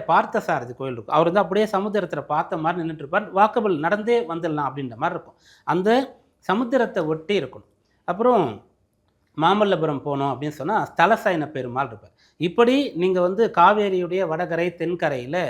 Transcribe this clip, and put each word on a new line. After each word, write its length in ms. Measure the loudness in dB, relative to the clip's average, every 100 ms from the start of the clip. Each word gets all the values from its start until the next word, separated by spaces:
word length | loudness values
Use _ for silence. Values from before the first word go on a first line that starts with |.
| 2
பார்த்தசாரதி 680 | 2 2 -2 -2 -4 -4 -8
கோயில் 180 | -8 -8
இருக்கும். 200 | 0 2
அவர் 120 | 4
வந்து 120 | 2
அப்படியே 220 | 0 0 0
சமுத்திரத்துல 540 | -2 -2 -4 -4 -6 -4
பார்த்த 360 | -4 -2 -2
மாதிரி 180 | -2 -2
நின்னுட்டு 240 | -4 -8
இருப்பார். 220 | -4 -4 0
வாக்கபிள், 420 | 2 2 2 0 0
நடந்தே 360 | 0 0 0 0 0
வந்துடலாம் 380 | -4 -4 -2 -4
அப்படின்ற 280 | -6 -10 -4
மாதிரி 200 | -6 -6
இருக்கும். 200 | -12 _ _ _ -2
அந்த 240 | 0 2 2 0 -10 _ _ -2
சமுத்திரத்தை 540 | -2 2 0 0 -2 -2
ஒட்டி 280 | -4 -2 -2
இருக்கணும். 360 | -2 -12 -20 _ _ _ -8
அப்புறம் 380 | 0 4 4 2 -4 _ _ _ _ _ _ _ 0
மாமல்லபுரம் 680 | 2 4 4 2 0 -2
போனோம் 260 | -4 -2 -2
அப்படின்னு 260 | -2 -6 -6
சொன்னா 180 | -2 -2 -2
ஸ்தலசயன 600 | 2 4 4 2 0 -4
பெருமாள் 380 | -6 -6 -4 -6
இருப்பார். 220 | -8 -20 _ _ -6
இப்படி 360 | -2 4 4 4 0 0
நீங்க 220 | 0 2
வந்து 220 | 2 2 2 6
காவேரியுடைய 680 | 6 6 2 0 -2 -2 -2
வடகரை, 400 | -2 -2 0 -2 -2
தென்கரையில 600 | -4 -2 -2 -2 -4 -4